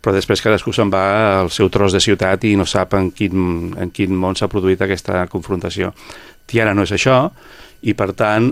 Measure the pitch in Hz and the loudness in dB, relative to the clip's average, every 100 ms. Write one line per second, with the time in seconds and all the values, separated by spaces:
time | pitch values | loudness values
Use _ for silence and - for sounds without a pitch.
0 | 110 98 - 101 110 104 - 107 104 95 | -2 0 0 0 2 0 0 0 0 2
1 | 95 104 110 95 90 - 98 101 101 92 | 2 2 2 2 0 0 0 2 2 2
2 | 110 98 95 95 110 101 90 98 92 98 | 2 2 0 0 2 2 2 0 0 0
3 | 95 - 101 95 90 85 87 90 92 - | -2 -2 -2 0 0 -2 -6 -8 -8 -4
4 | 95 95 92 92 98 104 92 92 98 92 | -2 0 -2 -2 -2 0 0 0 0 -2
5 | - 92 90 92 82 92 87 90 92 - | -4 -4 -4 -6 -6 -6 -4 -4 -6 -8
6 | - - - - - 117 110 101 90 101 | -18 -20 -20 -20 -4 0 2 2 0 0
7 | 131 127 156 - - - - - 117 - | 2 2 2 -4 -20 -20 -20 -8 -4 -2
8 | 98 95 110 107 123 | -2 0 0 2 0